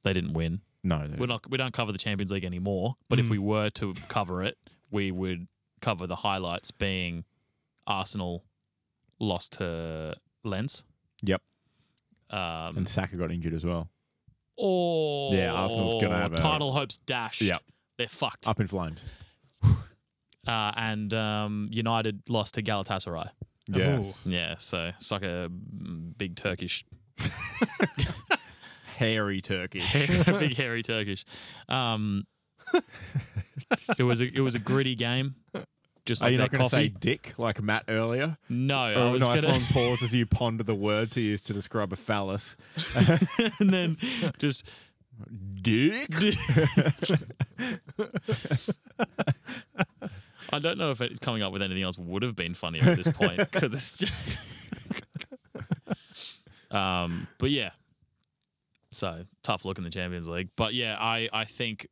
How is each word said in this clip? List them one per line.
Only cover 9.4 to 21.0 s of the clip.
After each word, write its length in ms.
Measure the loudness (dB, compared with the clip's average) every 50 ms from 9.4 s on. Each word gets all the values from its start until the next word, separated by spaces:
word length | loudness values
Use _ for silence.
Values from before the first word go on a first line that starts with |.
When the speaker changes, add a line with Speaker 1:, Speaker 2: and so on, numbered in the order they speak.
| -4 -8 -6
Speaker 1:
to 580 | -6 -6 -4 -4 -6 -6 -6 -6 -6 -8 -8 -10 -12 _ _ _ _ _
Lens. 400 | -6 -4 -4 -4 -4 -6 -8 -12 _ _ _ _ _ _ -6 0
Speaker 2:
Yep. 180 | 0 0 0 _ _ _ _ _ _ _ _ _ _ _ _ _ _ _ _ _ _
Speaker 1:
Um, 480 | -6 -4 -4 -4 -4 -6 -6 -6 -4
Speaker 2:
And 120 | -4 -4 -2
Saka 280 | -2 -2 -2 -2 -2
got 160 | -4 -4 -2 -2
injured 220 | -2 -2 -2 -2
as 100 | -2 -2
well. 240 | -2 -2 -2 -4 -6 _ _ _ _ _ _ _ -20 _ _ _ _ _ -2 0
Speaker 1:
Oh, 720 | 2 4 4 2 2 2 2 2 0 0 -2 0 2 4
Speaker 2:
Yeah, 220 | 4 4 2 2
Arsenal's 400 | 0 0 0 2 0 2 2 2 2 2
gonna 160 | 2 2 2
have 160 | 0 0 0
a 20 |
Speaker 1:
title 360 | 2 2 2 2 2 0 0 0
hopes 260 | 0 0 -2 -6 -10
dashed. 420 | _ -4 -2 -2 -2 -4 -2 0
Speaker 2:
Yep. 220 | 0 2 0 0 _ _ _ _ _ _ _
Speaker 1:
They're 120 | -6 -6 -6
fucked. 360 | -2 -4 -4 -4 -4 -4 -2
Speaker 2:
Up 140 | -2 0 2
in 60 | 0
flames. 360 | 0 0 -2 -2 -4 -6 -8 -12 -16 -16 -16 -20 -20 _ _ _ _ _ _ 8 8 8 8 4 -10 _ _ _ _ _ _ _ _ -20 _ _
Speaker 1:
Uh, 260 | -2 0 2 2 0 0
and, 380 | 0 0 0 0 -2